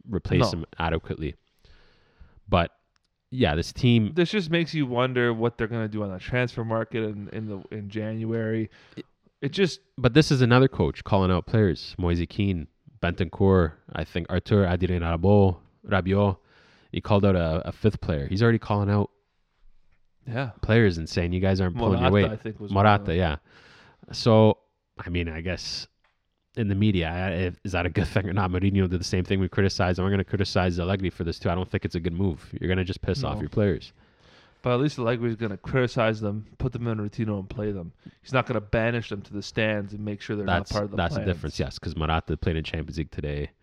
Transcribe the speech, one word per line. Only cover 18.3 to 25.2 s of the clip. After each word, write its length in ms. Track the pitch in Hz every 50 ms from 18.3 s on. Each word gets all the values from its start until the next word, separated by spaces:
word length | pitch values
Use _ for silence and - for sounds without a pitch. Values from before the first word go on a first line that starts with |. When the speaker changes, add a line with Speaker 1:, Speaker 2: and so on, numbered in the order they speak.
| 92 98
Speaker 1:
already 160 | 120 117 113
calling 320 | 110 - - 104 104 101 101
out 220 | 104 104 98 - _ _ _ _ _ _ _ _ _ _ _ - - _ _ _ _ _ _ _ _ _ -
Speaker 2:
Yeah. 240 | 123 113 123 139 113 - -
Speaker 1:
players 360 | - - 110 117 113 98 85
and 100 | 82 80
saying, 260 | - - 98 87 87 90
"You 60 | 90
guys 220 | 95 95 95 92
aren't 160 | 95 90 85
pulling 220 | 120 120 101 95 87
your 80 | 90 90
Speaker 2:
Morata, 40 | 98
Speaker 1:
weight." 180 | 104 95 -
Speaker 2:
I 40 | 107
think, 240 | - - 110 104 -
was 120 | 104 98 98
one 100 | 98 104
of 40 | 107
Speaker 1:
Morata, 140 | 104 101 101 90
Speaker 2:
them. 40 | 82
Speaker 1:
yeah. 180 | 90 90 78 73 - _ _ _ - - - - - - - _ _ - -
So, 460 | - - - 123 110 110 110 107 - _ _ _ _ _ _ _ _
I 120 | - - 90
mean, 200 | 87 87